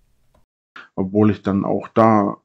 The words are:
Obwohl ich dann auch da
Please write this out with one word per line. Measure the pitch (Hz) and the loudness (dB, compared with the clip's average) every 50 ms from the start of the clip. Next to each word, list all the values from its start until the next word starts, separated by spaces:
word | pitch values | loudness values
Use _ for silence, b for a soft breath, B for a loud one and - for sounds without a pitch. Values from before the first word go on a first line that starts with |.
| _ _ _ _ _ _ _ _ _ _ _ _ _ _ B B B B B | _ _ _ _ _ _ _ _ _ _ _ _ _ _ B B B B B
Obwohl | - 95 95 98 104 107 107 | -8 -8 -2 0 2 2 2
ich | 101 - | 0 -2
dann | - 101 95 98 95 | -4 -4 -4 -2 -4
auch | - 101 101 - | -4 -6 -6 -8
da | - _ 113 113 113 110 107 101 101 110 - | -4 _ 2 4 4 4 2 0 -2 -6 -10